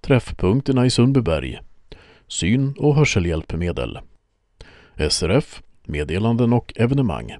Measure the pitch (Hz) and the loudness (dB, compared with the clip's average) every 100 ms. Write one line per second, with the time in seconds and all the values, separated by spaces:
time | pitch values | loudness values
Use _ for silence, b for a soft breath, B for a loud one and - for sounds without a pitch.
0 | - 131 - - 92 123 139 127 123 117 | 2 2 2 -2 0 0 2 2 2 4
1 | 123 139 110 78 64 58 - - - B | 4 4 0 -2 -4 -12 -16 -20 -20 B
2 | B B B - 85 123 135 139 147 147 | B B B -4 0 0 0 0 2 4
3 | 147 107 85 80 - 80 87 78 60 - | 4 2 0 -2 -4 -4 -4 -4 -6 -10
4 | - _ _ _ _ _ B B B - | -18 _ _ _ _ _ B B B -2
5 | 76 - 85 120 - - - - - 73 | -2 0 2 0 0 -14 -20 -18 -8 -6
6 | 73 87 113 117 120 120 - - 120 139 | -2 0 0 2 2 2 -2 -2 0 2
7 | 123 - - | 0 -2 -8